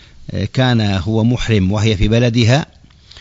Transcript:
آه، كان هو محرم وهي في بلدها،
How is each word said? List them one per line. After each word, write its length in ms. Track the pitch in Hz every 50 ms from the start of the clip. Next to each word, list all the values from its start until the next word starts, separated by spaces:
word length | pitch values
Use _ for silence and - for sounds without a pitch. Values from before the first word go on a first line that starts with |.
| - - - - - -
آه، 140 | - 95 98
كان 360 | - - 131 127 127 123 113
هو 420 | 107 101 95 95 76 107 110 113 110
محرم 480 | 120 127 123 - - 110 101 92 92
وهي 260 | 104 107 107 110 107
في 100 | 87 107
بلدها، 580 | 107 113 120 123 123 113 123 113 107 127 156 - - - - - - - - - - - -